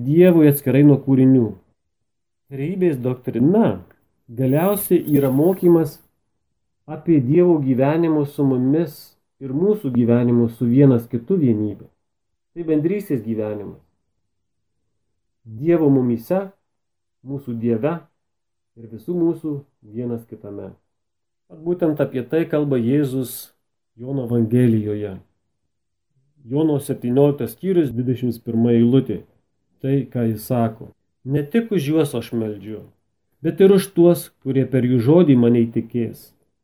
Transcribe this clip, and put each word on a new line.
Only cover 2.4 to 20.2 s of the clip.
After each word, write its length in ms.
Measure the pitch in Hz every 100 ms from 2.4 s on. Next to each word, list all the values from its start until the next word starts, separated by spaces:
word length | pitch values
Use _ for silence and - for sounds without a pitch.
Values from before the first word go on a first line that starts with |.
| _
Trejybės 480 | 135 147 190 180 131
doktrina 840 | 123 127 - 117 143 214 175 92 - _ _ _ _
galiausiai 720 | 117 131 143 185 202 - 175 151
yra 160 | 147 135
mokymas 720 | 131 165 190 175 170 151 - _ _ _ _ _ _ _ _
apie 380 | - 151 - 156
Dievo 320 | 120 165 180 160
gyvenimo 640 | 131 123 135 165 165 151 143
su 160 | 147
mumis 560 | 139 127 131 151 160 - - _ _ _
ir 160 | 135
mūsų 400 | 139 196 214 139
gyvenimo 540 | 120 117 120 120 120 117
su 160 | 117 120
vienas 400 | 127 143 120 117
kitu 320 | 120 - 190
vienybę. 480 | 131 107 104 101 - _ _ _ _ _ _ 170
Tai 80 | 160
bendrystės 560 | 151 165 208 208 131
gyvenimas. 560 | 110 110 107 104 95 87 _ _ _ _ _ _ _ _ _ _ _ _ _ _ _ _ 113
Dievo 400 | 110 156 170 147
mumyse, 540 | 139 123 113 - 185 196 _ _ _ _ _ _ _
mūsų 320 | 127 139 131
Dieve 460 | 117 117 113 143 165 _ _ _ _ _ _ _ 117
ir 120 | 113
visų 240 | 110 -
mūsų 400 | 175 165 147 156 143 - _
vienas 420 | 107 110 120 117